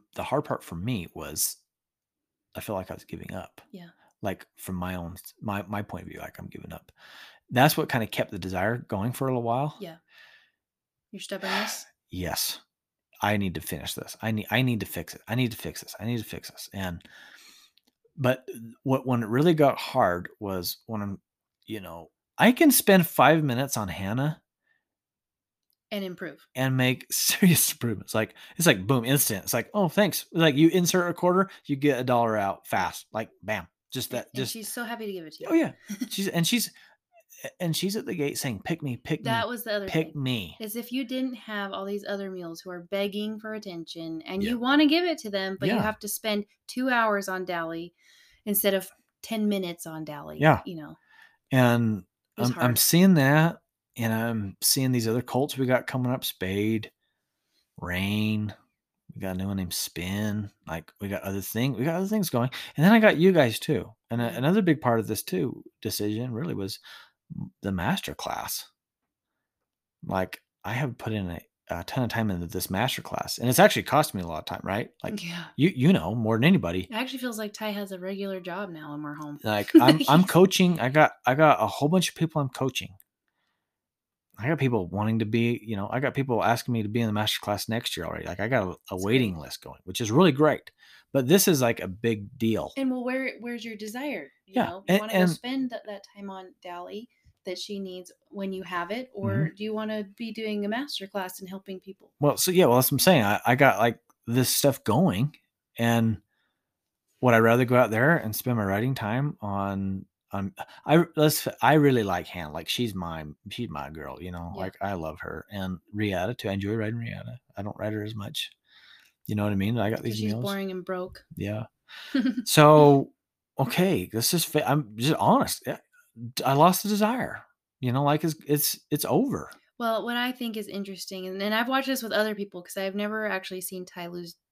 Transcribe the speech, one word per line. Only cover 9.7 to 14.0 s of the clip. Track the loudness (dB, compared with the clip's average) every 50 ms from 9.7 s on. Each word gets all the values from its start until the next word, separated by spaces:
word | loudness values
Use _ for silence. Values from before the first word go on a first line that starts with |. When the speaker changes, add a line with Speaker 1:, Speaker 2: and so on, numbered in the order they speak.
| -6 -10
Speaker 2:
Yeah. | -16 -18 -18 -20 _ _ _ -20 -20 -20 _ _ _ _ _ _ _ _ _ _ _ _ _ _ _ _
Your | -16 -14
stubbornness? | -12 -10 -10 -8 -6 -4 -4 -4 -4 -4 -6 -10 -12 _
Speaker 1:
<sighs> | _ _ _ _
Yes. | -8 -6 -6 -4 -2 -2 -2 -4 -6 -8 _ _ _ _ _ _ _ _ _ _ _ -2
I | 0 0 0
need | 2 0 -2 -4
to | -6
finish | -8 -8 -10 -8 -8 -10 -10
this. | -10